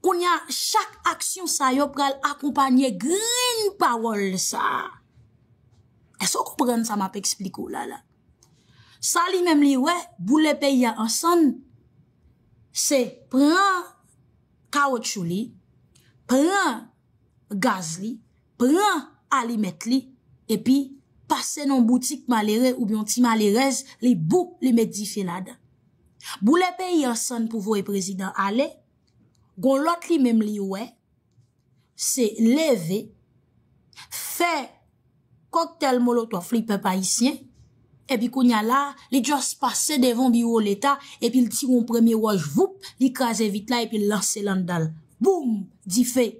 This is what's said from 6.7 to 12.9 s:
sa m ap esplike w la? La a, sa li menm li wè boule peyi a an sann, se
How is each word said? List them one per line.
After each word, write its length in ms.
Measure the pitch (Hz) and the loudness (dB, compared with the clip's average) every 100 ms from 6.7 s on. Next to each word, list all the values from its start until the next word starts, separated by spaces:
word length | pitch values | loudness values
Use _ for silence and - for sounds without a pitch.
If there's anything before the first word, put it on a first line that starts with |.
| 233 226 | 0 -2
sa 100 | 208 | -4
m 60 | 190 | -4
ap 120 | 202 | -4
esplike 420 | 190 - 190 - | -6 -6 -8 -10
w 100 | - | -10
la? 120 | - 117 | -10 -10
La 100 | - | -14
a, 60 | _ _ _ _ _ _ _ _ - _ | _ _ _ _ _ _ _ _ -20 _
sa 240 | - 339 349 | -2 0 0
li 80 | 381 349 | 0 2
menm 180 | 302 285 | 4 4
li 100 | 269 | 4
wè 140 | 285 349 - - | 2 -2 -6 -10
boule 340 | 180 302 311 294 | 0 4 4 2
peyi 240 | 277 269 240 | 2 2 2
a 60 | 226 | 0
an 80 | 220 | -4
sann, 360 | - 330 349 302 - - _ _ _ _ _ _ _ _ _ _ | 0 2 4 4 2 -14 _ _ _ _ _ _ _ _ _ _
se 300 | - - | -6 0